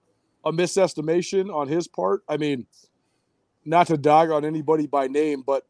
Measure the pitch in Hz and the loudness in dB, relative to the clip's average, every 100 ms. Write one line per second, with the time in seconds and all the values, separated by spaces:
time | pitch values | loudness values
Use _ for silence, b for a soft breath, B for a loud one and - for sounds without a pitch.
0 | _ _ _ _ 156 160 180 196 180 - | _ _ _ _ -6 -2 0 2 0 0
1 | 151 175 170 196 190 156 139 165 165 - | -2 -2 0 -4 -2 -4 -4 -4 -4 -4
2 | 185 196 - 151 151 135 104 _ _ _ | -2 -2 -4 -4 -2 -4 -8 _ _ _
3 | _ _ _ _ _ _ 151 165 170 156 | _ _ _ _ _ _ 0 2 4 2
4 | 147 156 165 156 151 156 143 156 151 143 | 4 4 4 0 -2 -4 0 0 0 -2
5 | 135 143 156 143 131 135 | -2 0 -2 -2 -2 -4